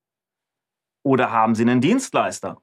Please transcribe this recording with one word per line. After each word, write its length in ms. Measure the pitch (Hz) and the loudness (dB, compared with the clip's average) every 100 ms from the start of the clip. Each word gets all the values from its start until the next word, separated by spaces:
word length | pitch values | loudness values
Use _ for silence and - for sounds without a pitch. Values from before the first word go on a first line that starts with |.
| _ _ _ _ _ _ _ _ _ _ | _ _ _ _ _ _ _ _ _ _
Oder 260 | 139 131 117 | 0 0 0
haben 260 | 113 110 110 | 0 0 2
Sie 80 | |
einen 180 | 117 123 | 2 2
Dienstleister 800 | 139 262 - 127 98 - 95 - | 2 0 -2 -2 -2 -6 -12 -10